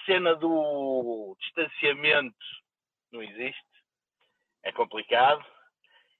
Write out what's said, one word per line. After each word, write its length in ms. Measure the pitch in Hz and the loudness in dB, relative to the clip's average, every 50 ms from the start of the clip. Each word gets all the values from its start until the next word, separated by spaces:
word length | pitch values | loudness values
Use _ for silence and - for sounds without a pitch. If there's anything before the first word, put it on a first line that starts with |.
| - | 0
cena 300 | - 190 185 180 170 165 | 0 0 2 4 2 2
do 1000 | 156 156 165 165 160 151 151 147 143 139 135 131 131 123 120 117 110 107 98 95 - | 2 2 2 2 2 2 0 -2 -2 -2 0 0 0 -2 -2 -4 -6 -8 -12 -12 -12
distanciamento 960 | - - - - 160 151 - - - 147 143 139 147 151 151 147 139 123 110 - - - - - _ _ _ _ _ _ _ _ _ _ | -14 -8 -6 -4 -4 -4 -4 0 0 0 0 2 2 4 4 4 2 0 -6 -14 -18 -18 -18 -18 _ _ _ _ _ _ _ _ _ _
não 120 | - 117 110 | -14 -14 -14
existe, 420 | 101 101 107 123 131 139 - - _ _ _ _ _ _ _ _ _ _ _ _ _ _ _ _ _ _ _ - | -12 -10 -8 -8 -8 -8 -10 -16 _ _ _ _ _ _ _ _ _ _ _ _ _ _ _ _ _ _ _ -10
é 80 | 95 | -6
complicado, 760 | - - 117 101 - 107 107 - 123 117 127 135 147 147 - - - _ _ _ _ _ _ _ _ _ _ _ _ _ | -4 -2 -4 -2 -4 -8 -4 0 4 4 6 6 4 2 -2 -8 -20 _ _ _ _ _ _ _ _ _ _ _ _ _